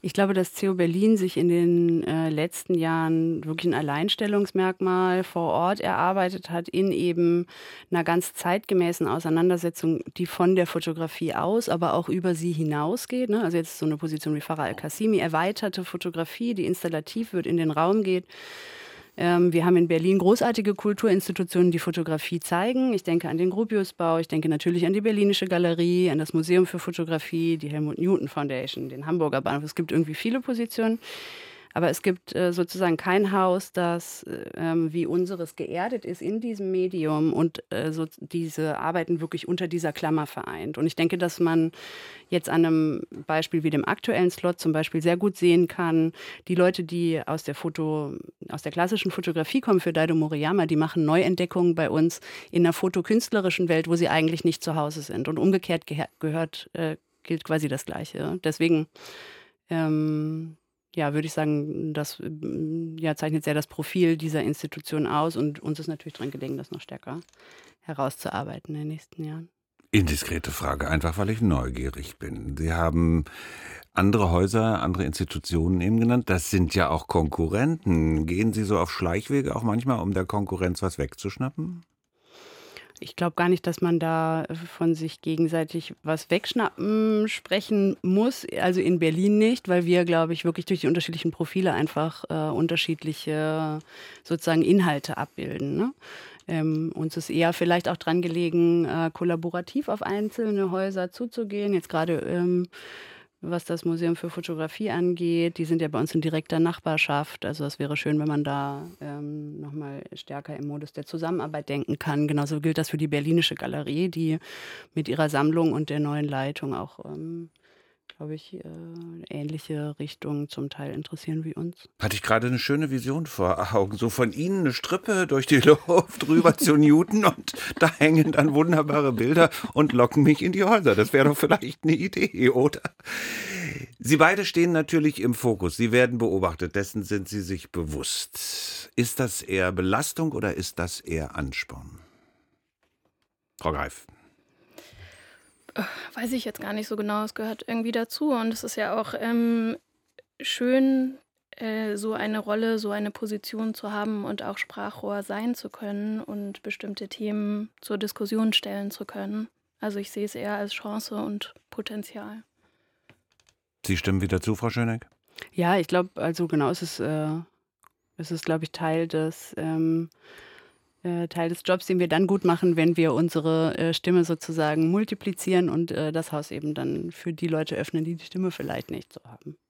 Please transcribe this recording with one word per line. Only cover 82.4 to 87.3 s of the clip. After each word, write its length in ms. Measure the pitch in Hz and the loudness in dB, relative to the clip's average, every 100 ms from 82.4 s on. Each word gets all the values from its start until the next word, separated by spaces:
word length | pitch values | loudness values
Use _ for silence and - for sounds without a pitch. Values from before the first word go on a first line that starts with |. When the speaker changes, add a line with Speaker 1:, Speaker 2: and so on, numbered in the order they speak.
| - - - - - - | -20 -20 -20 -20 -20 -18
Speaker 1:
Ich 160 | - - | -16 -4
glaub 200 | 175 - | -2 2
gar 120 | 175 | 4
nicht, 180 | 180 - | 4 2
dass 140 | 165 | -2
man 180 | 175 170 | 0 2
da 460 | 165 160 160 160 - 165 175 - | 2 0 0 -2 -4 -8 -12 -2
von 180 | 165 | 0
sich 260 | 160 160 - | 0 -2 -6
gegenseitig 720 | - 160 165 165 156 165 - - | -4 0 2 0 -2 -6 -8 -10
was 280 | 151 160 - | -4 -4 0
wegschnappen 960 | 175 - 247 214 - 196 214 220 214 | 0 0 0 0 -2 -2 2 2 2
sprechen 680 | 214 | 0